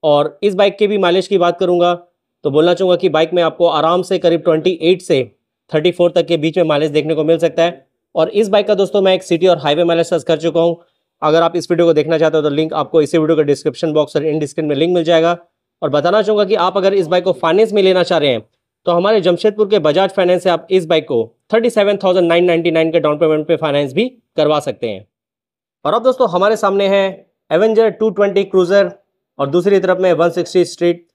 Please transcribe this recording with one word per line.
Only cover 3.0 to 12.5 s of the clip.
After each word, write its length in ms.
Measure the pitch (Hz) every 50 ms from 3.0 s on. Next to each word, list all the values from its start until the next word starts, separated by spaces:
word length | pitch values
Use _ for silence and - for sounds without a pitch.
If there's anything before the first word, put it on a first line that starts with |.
| 180 175
बाइक 220 | 143 156 160 156 170
में 80 | 175 170
आपको 240 | 160 160 - 170 170
आराम 320 | 151 151 151 160 175 180 175
से 140 | - 190 180
करीब 220 | 180 170 165 160
ट्वेंटी 360 | - 175 160 160 151 185 180 - 160
एट 180 | 170 190 180
से 220 | - - 165 135 123 107 _ _ _ _ _ _ _ _
थर्टी 200 | - 156 151 -
फ़ोर 200 | - - 175 170
तक 140 | 165 175 165
के 120 | 151 170
बीच 200 | 156 147 165 156
में 60 | 185 170
माइलेज 260 | 156 151 147 151 156
देखने 240 | 143 151 147 156 160
को 80 | 151 156
मिल 140 | 156 165 160
सकता 240 | 165 160 165 165 165
है। 220 | 175 175 - _ _ _ _ _ _ _
और 140 | - 160 -
इस 180 | - 202 226 196
बाइक 180 | 202 208 208
का 80 | 214 208
दोस्तों 260 | 185 202 180 196 202
मैं 120 | 190 190 190
एक 100 | 185 185
सिटी 240 | - 175 165 180
और 100 | 185 175 156
हाईवे 240 | 135 147 147 160 175
माइलेज 220 | 170 170 165 165
सर्च 160 | 170 180 160 -
कर 140 | - 160 151
चुका 220 | 160 165 156 170
हूँ, 160 | 165 170 165 170 _ _ _ _ _ _ _ _
अगर 200 | - 151 156 165
आप 140 | 170 160 175
इस 160 | 175 - -
वीडियो 140 | 175 165 170
को 60 | 170 156
देखना 240 | 147 143 151 165
चाहते 200 | 156 165 156 156
हो 60 | 156 143
तो 60 | 151